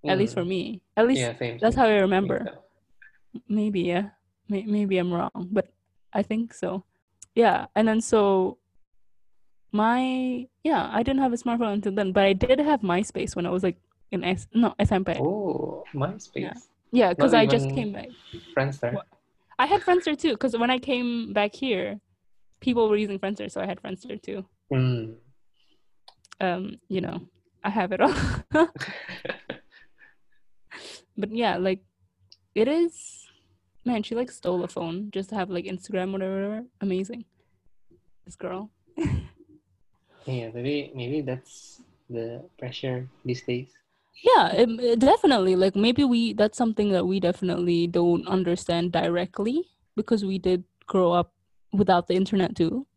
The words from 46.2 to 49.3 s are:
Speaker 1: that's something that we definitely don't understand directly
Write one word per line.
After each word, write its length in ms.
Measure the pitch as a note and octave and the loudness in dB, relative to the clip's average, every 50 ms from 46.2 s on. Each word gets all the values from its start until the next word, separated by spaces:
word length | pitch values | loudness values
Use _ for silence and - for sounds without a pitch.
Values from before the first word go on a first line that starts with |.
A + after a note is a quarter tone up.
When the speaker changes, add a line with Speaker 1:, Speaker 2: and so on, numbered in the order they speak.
| A#3 A3+ G#3 | 0 -2 2
Speaker 1:
that's 240 | G#3+ G#3 G#3 - | 2 0 0 2
something 320 | - B3 A3+ G#3+ - G#3 G#3 F#3+ | 0 -2 0 2 0 0 2 2
that 120 | F3+ F3+ | 2 2
we 140 | F3+ F#3+ G3 | 2 0 2
definitely 640 | F3+ F3 F3+ - F#3+ F3+ F3 F3 F3 F3 E3+ E3+ E3+ | 2 0 0 0 -2 -2 -2 0 0 2 2 2 2
don't 420 | F3 E3+ F3 F3 F3 F3 E3+ - | 2 2 2 4 4 4 2 0
understand 640 | - F#3+ F#3 F#3 F3 F3 F3+ - - E3+ E3+ E3+ F3+ | 0 0 0 2 0 -2 -2 -2 -2 -2 0 0 0
directly 680 | E3+ E3 E3+ E3+ E3+ F3 F3+ F#3 | 0 0 0 0 0 -2 -2 -4